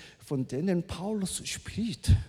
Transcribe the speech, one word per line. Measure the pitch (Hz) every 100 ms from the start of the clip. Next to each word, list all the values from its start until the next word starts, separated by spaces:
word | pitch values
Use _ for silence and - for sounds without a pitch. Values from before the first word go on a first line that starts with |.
| - -
von | - 139 127
denen | 127 190 175
Paulus | 170 - 190 214 190 - -
spricht? | - - - 226 139 - -